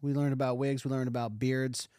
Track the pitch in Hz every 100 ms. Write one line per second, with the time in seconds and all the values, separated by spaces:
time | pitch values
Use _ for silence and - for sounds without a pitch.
0 | 143 143 143 135 131 123 139 139 135 131
1 | 127 120 117 107 127 131 131 127 -